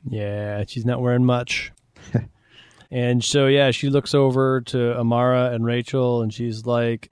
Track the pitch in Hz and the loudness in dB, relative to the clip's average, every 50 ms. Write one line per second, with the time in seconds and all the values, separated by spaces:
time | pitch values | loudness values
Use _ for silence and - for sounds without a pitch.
0 | - 131 120 107 104 101 101 104 104 104 104 104 104 - - 120 113 123 123 127 | -10 -8 -6 -6 -6 -6 -6 -6 -6 -6 -6 -6 -6 -6 -6 -4 -2 -2 -2 0
1 | 123 123 123 123 127 127 123 120 123 - - - - - - _ _ _ _ - | 0 2 2 4 4 2 2 0 -2 -4 -6 -6 -6 -10 -14 _ _ _ _ -20
2 | - - - - - - - _ _ _ _ - - _ _ - - _ 123 123 | -6 -4 -2 -2 -2 -6 -12 _ _ _ _ -20 -20 _ _ -20 -14 _ -4 -2
3 | 120 123 123 120 110 - - 143 135 135 139 139 139 131 117 - 143 139 135 139 | 0 0 0 0 0 0 2 2 4 4 4 4 4 2 2 0 0 0 0 0
4 | - - - 143 135 131 127 131 135 131 131 131 120 - - 123 120 117 120 123 | 0 2 2 2 4 4 2 2 2 2 0 -2 -2 -2 -2 0 0 0 0 0
5 | 117 117 120 120 123 127 127 123 127 123 120 113 117 117 120 120 117 - - 131 | 0 2 2 2 2 2 2 2 2 0 0 -2 -2 0 -2 -2 -2 -2 -2 0
6 | 127 123 120 117 113 107 107 - 120 117 107 110 110 120 120 120 120 117 117 110 | 2 2 0 0 -2 -2 -4 -4 -6 -6 -6 -4 -2 -2 0 0 0 0 -2 -4
7 | - - | -8 -14